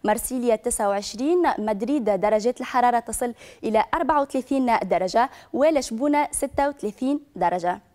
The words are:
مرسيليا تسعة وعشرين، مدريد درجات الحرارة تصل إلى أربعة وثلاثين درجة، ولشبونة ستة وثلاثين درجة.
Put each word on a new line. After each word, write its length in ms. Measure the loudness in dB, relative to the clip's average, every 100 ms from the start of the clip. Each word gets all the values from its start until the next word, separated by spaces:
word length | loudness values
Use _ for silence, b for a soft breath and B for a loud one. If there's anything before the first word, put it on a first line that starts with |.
مرسيليا 520 | 0 -2 -2 -2 0 0
تسعة 320 | -2 -2 0
وعشرين، 540 | -2 -6 -4 0 2 2 0
مدريد 460 | -4 -2 -2 0
درجات 560 | 0 0 2 2 0 -4
الحرارة 380 | -2 2 2 2
تصل 360 | -4 -6 -6 -6 B B
إلى 200 | 0 0 2
أربعة 280 | 0 2 2
وثلاثين 560 | 0 -4 -2 0 2 0
درجة، 480 | 2 0 2 2 0 B B
ولشبونة 760 | 2 4 2 -2 -2 2 2 0
ستة 380 | -4 -4 0 -2
وثلاثين 520 | -2 -8 -4 -2 -2 -6 -2
درجة. 440 | -2 0 -2 -4 _